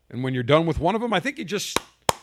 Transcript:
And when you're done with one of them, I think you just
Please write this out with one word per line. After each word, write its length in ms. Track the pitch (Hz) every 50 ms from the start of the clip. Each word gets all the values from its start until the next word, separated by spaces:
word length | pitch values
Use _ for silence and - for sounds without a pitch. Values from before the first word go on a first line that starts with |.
| _ -
And 120 | - 120 127
when 100 | 131 131
you're 100 | 127 123
done 240 | 117 143 156 165
with 100 | 165 151
one 160 | - 143 175 202
of 80 | 214
them, 120 | 240 233 214
I 80 | 180
think 180 | - 269 285 -
you 60 | 233
just 340 | 151 196 196 - - - - - - _ _ _ - - -